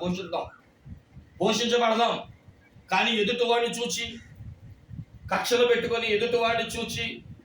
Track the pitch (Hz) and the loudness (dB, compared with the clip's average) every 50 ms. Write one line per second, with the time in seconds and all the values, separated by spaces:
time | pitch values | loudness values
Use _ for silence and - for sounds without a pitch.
0 | 175 180 180 190 180 165 165 - - - - - _ _ _ _ - - - - | -4 -4 -4 -4 -6 -6 -6 -6 -6 -8 -12 -20 _ _ _ _ -20 -18 -18 -18
1 | - _ - - - - - - 185 220 220 - 240 233 240 240 233 226 220 226 | -20 _ -20 -20 -20 -12 -4 0 0 2 2 2 2 2 2 4 4 4 4 4
2 | 233 - - - - - - - _ - - - - _ - - - - 185 - | 4 2 2 -2 -6 -12 -18 -20 _ -20 -20 -20 -20 _ -20 -16 -6 -2 0 2
3 | - 233 226 208 202 226 240 240 240 233 233 240 240 233 233 233 240 233 - 233 | 2 2 2 2 2 2 2 2 2 2 2 2 2 0 -2 -4 -4 -4 -4 -4
4 | 233 226 233 233 - - - - - - - - - - - - - - - - | -6 -8 -10 -14 -16 -18 -18 -16 -16 -16 -16 -16 -18 -20 -20 -20 -20 -16 -14 -14
5 | - - - - - - 190 190 - - 240 247 240 240 233 - 233 233 233 233 | -14 -14 -16 -12 -6 -4 -2 -2 0 2 4 4 6 6 4 4 2 0 -2 -2
6 | 233 214 208 208 233 240 240 240 226 226 226 226 226 - 233 233 226 - - 233 | 0 0 0 2 2 2 2 2 2 2 0 0 -2 -4 -6 -6 -6 -6 -4 -6
7 | 233 226 - - - - - - | -6 -6 -8 -12 -16 -18 -20 -20